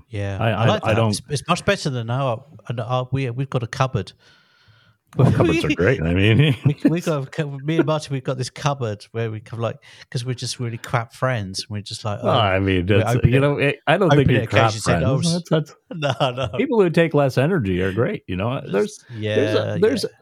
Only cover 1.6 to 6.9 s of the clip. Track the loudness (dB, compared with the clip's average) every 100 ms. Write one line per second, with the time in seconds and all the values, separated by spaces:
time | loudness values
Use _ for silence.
1.6 | 0 -2 -2 -4 -4 -2 -2 -4 -8 -16
2.6 | -10 -8 -4 -4 -2 -4 -4 -4 -4 -4
3.6 | -4 -2 -2 -2 -6 -12 _ _ _ _
4.6 | _ _ _ _ _ 2 4 6 4 2
5.6 | 0 2 2 2 2 2 4 6 4 2
6.6 | 0 2 0